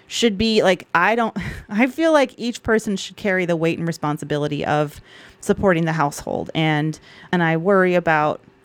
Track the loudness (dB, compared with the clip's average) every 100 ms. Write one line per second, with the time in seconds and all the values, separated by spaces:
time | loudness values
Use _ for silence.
0 | -12 0 0 2 2 4 4 2 0 2
1 | 2 2 -2 -4 -8 -10 -6 0 0 2
2 | 2 4 2 -2 -8 -6 -2 -2 0 -6
3 | -8 -6 -2 0 0 0 0 -2 -4 -4
4 | -4 -4 -4 -4 -2 -4 0 0 -2 -6
5 | -20 -20 -20 -8 -4 0 2 2 0 0
6 | -2 -4 -6 -6 -4 -2 0 0 -2 -6
7 | -12 -20 -4 0 0 0 2 4 4 2
8 | 2 2 2 -2 _ _